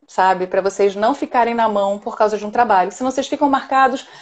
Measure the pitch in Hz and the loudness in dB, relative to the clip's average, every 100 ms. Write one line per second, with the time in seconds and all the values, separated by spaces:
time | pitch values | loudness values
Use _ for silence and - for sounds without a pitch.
0 | _ - 190 185 185 190 190 190 202 196 | _ 0 2 2 -2 -2 -2 0 0 0
1 | 220 285 285 254 233 233 220 208 196 208 | -2 -2 -2 0 0 0 0 0 -2 -4
2 | 233 220 214 208 208 233 233 190 180 - | -6 -2 0 0 -4 0 2 2 0 -2
3 | 254 262 262 294 294 269 - 269 262 208 | -4 -4 -4 0 0 0 0 2 2 0
4 | - - | -10 -20